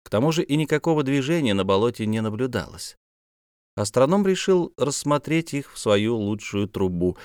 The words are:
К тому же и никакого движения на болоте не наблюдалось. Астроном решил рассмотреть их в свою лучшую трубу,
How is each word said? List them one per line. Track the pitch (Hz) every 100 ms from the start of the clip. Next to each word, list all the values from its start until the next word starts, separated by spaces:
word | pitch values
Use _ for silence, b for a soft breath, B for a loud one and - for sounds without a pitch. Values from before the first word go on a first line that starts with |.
К | -
тому | 104 147
же | 160
и | - 147
никакого | 151 151 165 151
движения | 135 143 131 170 131
на | 98 95
болоте | 98 117 117 107
не | 110
наблюдалось. | 110 107 127 113 78 - - - _ _ _ _ _ _ _ -
Астроном | 104 123 135 196 190
решил | 185 - 185 170 -
рассмотреть | 139 139 147 147 - 160 165
их | 143 -
в | -
свою | 110 101 107 117
лучшую | 101 107 - 101 98
трубу, | 98 95 87 90 87